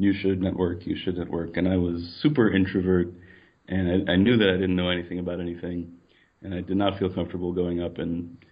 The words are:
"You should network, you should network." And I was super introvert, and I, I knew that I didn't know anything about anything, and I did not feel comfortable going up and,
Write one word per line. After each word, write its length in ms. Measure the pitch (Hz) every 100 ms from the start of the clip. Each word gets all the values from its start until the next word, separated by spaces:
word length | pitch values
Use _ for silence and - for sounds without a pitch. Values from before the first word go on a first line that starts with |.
"You 120 | 98
should 280 | 98 95 95
network, 420 | 92 90 87 85 -
you 100 | 82
should 200 | - 90
network." 400 | 85 85 82 87
And 120 | 90
I 80 | 92
was 420 | 87 87 87 -
super 280 | 151 147 104
introvert, 580 | 95 92 101 90 90 87 - - - _ _ -
and 400 | 95 90 92 -
I, 40 |
I 40 | 90
knew 200 | 107 120
that 100 | 98
I 60 |
didn't 200 | 92 92
know 140 | 90 90
anything 320 | 90 87 90
about 200 | 90 90
anything, 520 | 87 87 87 87 85 - _ _ _ _
and 120 | 95
I 60 | 90
did 140 | 90 95
not 220 | 101 95
feel 100 | 92
comfortable 400 | 90 85 90 87
going 280 | 87 87 87
up 180 | 85 -
and, 380 | 80 85 85 - _